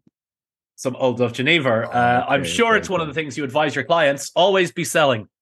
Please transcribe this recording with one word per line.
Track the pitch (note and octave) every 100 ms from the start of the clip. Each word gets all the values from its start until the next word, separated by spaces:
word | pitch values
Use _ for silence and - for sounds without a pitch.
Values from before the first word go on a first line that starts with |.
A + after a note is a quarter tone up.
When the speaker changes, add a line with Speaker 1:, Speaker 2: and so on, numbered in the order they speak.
| _ _ _ _ _ _ _
Speaker 1:
some | - C3 B2
Old | C3 A#2+
Duff | A#2+
Genever. | A#2+ C3+ E3+ C3 A2 A2+
Speaker 2:
Oh, |
Speaker 1:
Uh, | A#2+ A#2+ B2 -
I'm | C#3
Speaker 2:
okay, | -
Speaker 1:
sure | - A#3
Speaker 2:
okay, | G#3+
Speaker 1:
it's | -
one | F3+
of | D#3
Speaker 2:
okay. |
Speaker 1:
the | D3
things | D3+ B2+
you |
advise | C3+ D3 D3+ C3+
your |
clients. | C3 E3+ C#3+ C#3 -
Always | D#3+ F#3+ F#3+ F3
be | -
selling. | D3 E3+ C#3+ A2+ G2 _